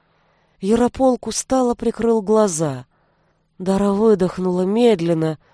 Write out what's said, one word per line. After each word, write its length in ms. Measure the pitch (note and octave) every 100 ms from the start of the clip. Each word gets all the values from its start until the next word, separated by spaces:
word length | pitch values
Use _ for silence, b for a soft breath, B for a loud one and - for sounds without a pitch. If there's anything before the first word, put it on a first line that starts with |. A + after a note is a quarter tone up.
| _ _ _ _ _ -
Ярополк 680 | F#3+ A#3 A#3+ - C4 B3 A3
устало 480 | - - C4 B3
прикрыл 480 | A#3 A#3 - A3+ A3+
глаза. 640 | F#3+ A3 G#3 D#3 D#3 C3 - _ _ _ _ _ _ -
Дара 320 | F#3 F#3+ G3+
выдохнула 720 | G3 A3+ G3 F3+ - F#3 F3+
медленно, 760 | F#3 A3 A#3+ F#3+ E3+ D#3+ D#3+ D#3 _